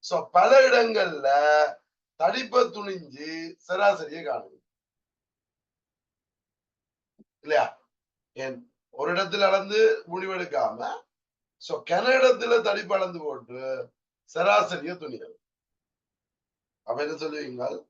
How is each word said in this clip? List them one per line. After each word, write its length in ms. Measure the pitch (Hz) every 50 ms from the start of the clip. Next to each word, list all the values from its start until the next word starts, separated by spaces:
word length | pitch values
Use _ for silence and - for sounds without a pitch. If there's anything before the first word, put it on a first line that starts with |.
| - -
So, 100 | 180 165 - - _
பல 160 | 175 196 233 262 269 262 254
இடங்கள்ல 600 | 240 247 233 226 220 214 190 175 156 147 135 135 139 143 147 151 151 151 151 143 - - _ _ _ _ _ _ _ _
தடிப்பை 400 | 160 180 208 254 254 214 214 247 226 - -
துணிஞ்சு 540 | 208 202 202 190 180 160 143 127 139 147 156 160 165 165 165 - _ _ _
சராசரியை 540 | 180 190 202 202 202 - 160 147 147 165 151 147
காணுது 300 | 127 113 - - _ _ _ _ _ _ _ _ _ _ _ _ _ _ _ _ _ _ _ _ _ _ _ _ _ _ _ _ _ _ _ _ _ _ _ _ _ _ _ _ _ _ _ _ _ _ _ _ _ _ _ _ _ _ _ _ _ _ _
இல்லையா? 220 | - 156 - - - - _ _ _ _ _ _ _ _ _ _ _ _ 123 131
ஏன் 140 | 131 127 120 - _ _ _ _ _ _ -
ஒரு 100 | 143 156 175
இடத்துல 320 | 180 196 165 170 202 202 190
அளந்து 320 | 190 196 190 196 208 214 220 220 220 - - 170
முடிவெடுக்காம, 680 | 170 185 185 190 190 180 175 - 147 135 - - 117 113 - - - - _ _ _ _ _ _ _ _ _ _ _ _ -
so, 80 | - 165 151 - -
கன 140 | 170 180 - 254 262 262
இடத்துல 420 | 262 254 240 196 233 233 233 226 220 214
தடிப்பு 260 | 202 208 202 180 202 190
அளந்து 220 | 190 180 175 170 156
போட்டு 340 | 147 135 127 120 110 123 127 131 131 131 127 120 - _ _ _ _ _ _ _ _ -
சராசரியை 600 | 160 175 196 202 208 - - 180 160 143 165 180 175 156
துணிறது. 340 | 139 123 107 - - - _ _ _ _ _ _ _ _ _ _ _ _ _ _ _ _ _ _ _ _ _ _ _ _ _ _ _ _ _ _ 113
அப்ப 100 | 117 139 147
என்ன 100 | 151 160 147 156
சொல்லுவீங்க? 420 | 156 151 151 143 127 127 123 - - - - -